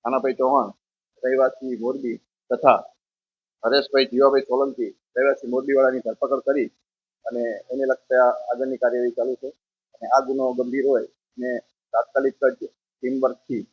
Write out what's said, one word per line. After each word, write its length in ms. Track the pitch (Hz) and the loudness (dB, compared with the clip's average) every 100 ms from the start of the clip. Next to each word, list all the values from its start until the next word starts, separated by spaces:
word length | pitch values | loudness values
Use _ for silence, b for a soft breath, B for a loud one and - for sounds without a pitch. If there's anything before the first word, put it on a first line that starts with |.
ખાનાભાઈ 300 | 120 131 131 | -2 -2 -2
ચૌહાણ, 360 | 127 131 139 104 - _ _ _ _ | 0 2 2 0 -8 _ _ _ _
રહેવાસી 540 | 127 131 131 - 131 117 | -2 2 2 0 -8 -4
મોરબી, 400 | 117 135 127 110 _ _ _ | -4 -4 -6 -8 _ _ _
તથા 440 | 120 139 107 - _ _ _ _ _ _ _ 117 | 2 4 4 0 _ _ _ _ _ _ _ 0
હરેશભાઈ 400 | 139 139 135 131 | 0 2 0 2
જીવાભાઈ 360 | 120 139 135 | 4 4 4
સોલંકી, 480 | 135 127 139 123 110 | 0 -2 -2 -4 -8
રહેવાસી 580 | - _ 123 139 135 120 | -8 _ 0 0 0 -4
મોરબીવાળાની 520 | 127 139 135 131 131 | -4 0 2 2 0
ધરપકડ 400 | 113 110 139 135 | -6 -4 -2 -2
કરી 280 | 135 139 113 _ _ _ _ _ 113 | 0 -2 -2 _ _ _ _ _ -8
અને 160 | 120 | -6
એને 440 | 117 101 - 131 135 | -6 -8 -8 -4 -2
લગતા 440 | 127 _ 127 123 | -2 _ 2 4
આગળની 480 | - - 123 131 131 | 2 -6 -4 -4 -2
કાર્યવાહી 340 | 123 123 123 | 0 0 -2
ચાલુ 240 | - 120 127 | -2 -4 -4
છે. 140 | 131 - _ _ _ | -10 -14 _ _ _
અને 140 | _ 110 | _ 0
આ 120 | 131 | 2
ગુનો 340 | 131 135 131 | 2 -2 -2
ગંભીર 320 | 123 123 135 135 | -2 -2 0 2
હોય 220 | 123 - _ _ - | 0 -2 _ _ -8
ને 220 | 123 120 _ _ _ | -6 -6 _ _ _
તાત્કાલિક 540 | 113 120 135 135 - 135 | -2 0 0 0 2 0
જ 200 | 127 - _ _ _ | 0 -14 _ _ _
ટીમવર્કથી 600 | 127 131 131 123 - 117 98 | -6 0 -2 -2 -8 -8 -8